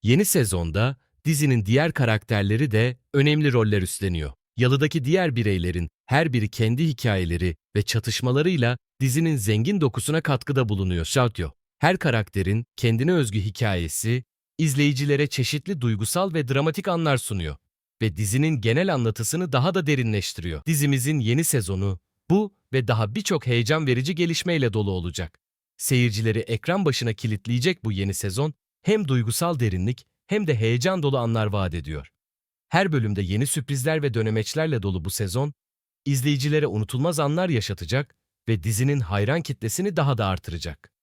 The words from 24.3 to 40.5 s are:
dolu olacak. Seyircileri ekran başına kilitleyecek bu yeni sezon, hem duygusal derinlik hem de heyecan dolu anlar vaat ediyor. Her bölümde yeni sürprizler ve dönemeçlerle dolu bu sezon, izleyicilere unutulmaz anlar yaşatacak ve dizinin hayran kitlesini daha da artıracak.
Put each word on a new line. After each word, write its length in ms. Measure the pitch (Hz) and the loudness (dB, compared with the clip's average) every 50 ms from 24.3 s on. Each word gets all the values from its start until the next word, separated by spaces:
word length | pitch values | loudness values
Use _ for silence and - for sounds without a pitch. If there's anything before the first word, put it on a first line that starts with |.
| 165 - - 180 170 156 131 117 | 0 -2 -2 -2 0 0 0 0
dolu 180 | 98 110 104 101 | 0 0 -2 0
olacak. 480 | 95 92 82 87 80 - 87 80 _ _ _ _ _ _ _ _ _ | -2 -2 -4 -6 -6 -6 -8 -10 _ _ _ _ _ _ _ _ _
Seyircileri 640 | _ - - 131 123 123 120 101 107 110 110 107 113 | _ -2 0 2 4 4 2 2 0 0 0 0 -2
ekran 460 | 110 - 117 107 - - 175 202 190 | -2 -2 -4 -4 -2 -2 0 2 2
başına 280 | 151 127 - 120 117 | 0 0 0 -2 -2
kilitleyecek 720 | 107 - - 113 107 98 _ - 120 123 123 185 - _ - | -4 -2 -2 -4 -4 -4 _ -2 -2 0 0 0 -2 _ -4
bu 80 | 113 | -4
yeni 220 | 101 92 98 101 98 | -2 -2 -2 -2 -2
sezon, 400 | - - 101 90 113 143 156 143 _ _ _ _ _ | -4 -6 -4 -4 -2 -4 -4 -6 _ _ _ _ _
hem 260 | _ - 214 214 202 139 | _ 0 0 2 2 0
duygusal 520 | 131 123 113 113 117 - 170 175 175 131 | 0 0 0 -2 -2 -2 -2 -2 0 0
derinlik 460 | 120 107 92 90 92 110 127 - - _ _ _ _ | 0 0 0 0 -2 -2 -4 -6 -12 _ _ _ _
hem 200 | _ 190 214 208 | _ -2 -2 0
de 100 | 160 143 | 0 0
heyecan 460 | 110 113 113 120 123 120 185 190 180 | 0 2 2 2 2 2 0 0 2
dolu 160 | 143 139 135 127 | 0 0 0 0
anlar 280 | 120 113 113 113 110 | 0 0 0 0 0
vaat 280 | 104 98 101 95 90 76 | 0 0 0 -2 -2 -4
ediyor. 360 | 85 67 76 78 71 67 - _ _ _ _ _ _ _ _ _ _ _ _ | -6 -8 -8 -10 -10 -10 -14 _ _ _ _ _ _ _ _ _ _ _ _
Her 240 | - 170 196 190 | 2 2 2 4
bölümde 300 | 156 135 110 104 104 98 | 2 0 0 0 0 -2
yeni 240 | 98 87 98 107 139 | -2 0 0 0 0
sürprizler 560 | 143 - 156 - - 139 135 123 156 160 156 | 0 -2 -4 -4 -4 -4 -2 -2 0 -2 0
ve 120 | 147 135 107 | -2 -2 0
dönemeçlerle 680 | 113 110 110 110 110 107 - - 151 160 160 143 113 | 0 0 0 0 0 -2 -2 -2 -2 -2 0 -2 -2
dolu 220 | 95 98 92 92 78 | -2 -2 -4 -2 -4
bu 60 | 95 | -6
sezon, 420 | - - 107 92 85 127 143 147 143 _ _ _ _ _ _ _ _ _ _ | -4 -4 -4 -2 -2 -2 -2 -4 -6 _ _ _ _ _ _ _ _ _ _
izleyicilere 600 | 139 139 131 123 147 147 135 131 147 147 151 147 | -2 -2 0 2 0 0 0 0 0 2 2 0
unutulmaz 540 | 110 92 107 107 - - 123 143 175 165 151 | 0 0 -2 -4 -2 -2 -2 0 0 0 0
anlar 280 | 151 143 151 175 185 180 | 0 0 0 0 0 0
yaşatacak 680 | 151 113 98 - 98 - 87 78 110 135 147 _ _ _ _ _ _ _ _ - | 0 0 0 -2 -6 -8 -6 -2 -2 -2 -2 _ _ _ _ _ _ _ _ -2
ve 140 | 113 95 | -2 0
dizinin 380 | 78 113 110 101 127 139 143 139 | 0 -2 0 2 2 2 2 0
hayran 420 | 117 78 101 101 104 107 143 170 | 0 0 0 0 2 2 0 -2
kitlesini 540 | 156 - 131 _ - 110 - - 185 208 175 | -2 -6 -8 _ -6 -6 -4 -2 -2 -2 0
daha 220 | 170 147 139 131 110 | 2 2 2 2 0
da 80 | 107 | 0
artıracak. 640 | 95 92 90 - - | 0 -2 -2 -4 -8